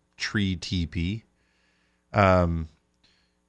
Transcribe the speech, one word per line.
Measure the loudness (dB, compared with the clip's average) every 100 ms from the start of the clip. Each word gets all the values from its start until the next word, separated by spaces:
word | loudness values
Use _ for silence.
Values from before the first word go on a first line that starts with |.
| _ -12
Tree | -6 -2 -2 -2
Teepee. | -4 -4 -4 -4 -4 -6 -12 _ _ _ _ _ _ _ _
Um, | 2 4 4 2 -2 -6 _ _ _ _ _ _ _